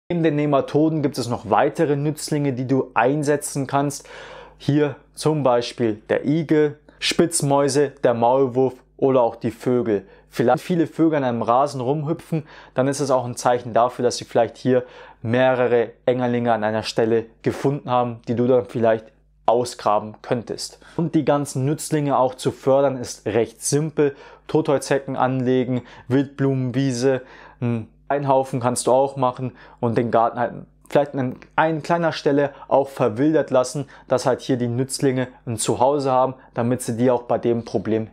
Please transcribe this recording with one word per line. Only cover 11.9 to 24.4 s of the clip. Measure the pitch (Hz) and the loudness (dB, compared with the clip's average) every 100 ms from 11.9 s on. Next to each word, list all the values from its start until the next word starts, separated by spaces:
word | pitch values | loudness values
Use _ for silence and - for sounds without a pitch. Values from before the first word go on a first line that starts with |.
| 156 147 170 - 160 - - - | -2 -4 -6 -6 -8 -8 -18 -8
dann | - 135 | -2 -2
ist | 135 | -2
es | 135 | 0
auch | 127 120 | 0 -2
ein | 120 | -2
Zeichen | 127 123 123 | 0 0 0
dafür, | 110 123 - | 0 0 0
dass | 123 - | -2 -2
sie | - | -2
vielleicht | 123 113 - | 0 0 0
hier | 127 127 127 - - - | 0 0 0 -12 -20 -10
mehrere | 113 123 131 127 120 120 110 - - | -2 2 2 2 2 2 0 -4 -2
Engerlinge | 127 123 120 120 | 0 0 0 0
an | 110 | 0
einer | 107 110 | 0 -2
Stelle | - - 113 113 110 _ | -4 0 2 0 -2 _
gefunden | 127 - 139 143 127 | -4 -2 -2 -2 -2
haben, | 123 120 117 - | -2 -2 -4 -4
die | 117 | 0
du | 123 | 2
dann | 127 120 | 2 0
vielleicht | 123 113 113 - _ _ _ - | 0 2 0 -4 _ _ _ 0
ausgraben | 120 120 - 113 104 107 107 | 2 0 -2 0 0 -2 -10
könntest. | - 123 - - - - - - | -4 -4 -6 -10 -12 -16 -10 -6
Und | 165 160 | 0 0
die | 147 | 2
ganzen | 147 143 135 135 | 0 0 -2 -2
Nützlinge | 156 - 156 143 123 | -2 -2 -2 2 2
auch | 127 - | 0 0
zu | 135 | -6
fördern | - 135 135 139 127 | -2 2 4 2 0
ist | 110 - 117 | -8 -8 -2
recht | 107 110 - | 0 0 -4
simpel. | - 143 156 - 143 139 - - | -2 -2 0 0 0 -2 -16 -20